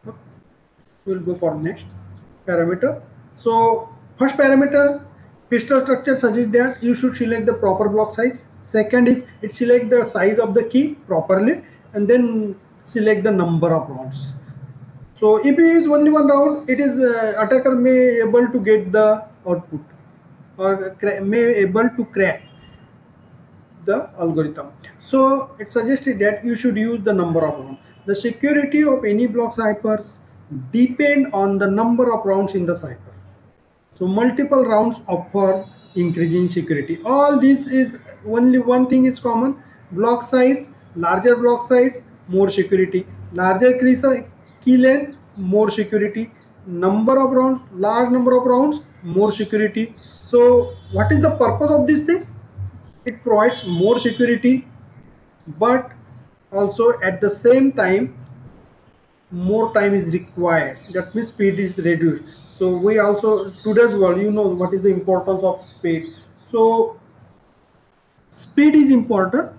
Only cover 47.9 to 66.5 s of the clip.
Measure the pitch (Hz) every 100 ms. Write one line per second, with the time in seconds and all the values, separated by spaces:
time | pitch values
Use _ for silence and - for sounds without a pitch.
47.9 | 233 247 247 247 247 254 247 294 302 -
48.9 | - 175 180 208 202 208 214 214 214 226
49.9 | - - - - 240 240 247 240 - -
50.9 | 190 214 294 302 - 226 - 294 285 254
51.9 | 294 - 359 - - - - - - -
52.9 | - 247 - - 208 226 247 190 170 196
53.9 | 247 240 233 240 233 247 262 - - -
54.9 | - - _ _ _ - 151 226 254 -
55.9 | - - - - _ _ 196 202 - 233
56.9 | 233 190 185 202 - 233 262 269 - 190
57.9 | 196 254 - - - - - - _ _
58.9 | _ _ _ _ 175 185 220 226 214 202
59.9 | 202 165 170 - - 175 160 139 131 -
60.9 | 180 175 220 226 - 196 180 190 180 165
61.9 | 160 165 143 - - - - 185 175 196
62.9 | 220 202 202 220 208 196 - 214 214 233
63.9 | 202 185 180 208 208 196 180 180 190 196
64.9 | 185 190 180 190 185 185 180 - - 170
65.9 | 165 160 - - _ _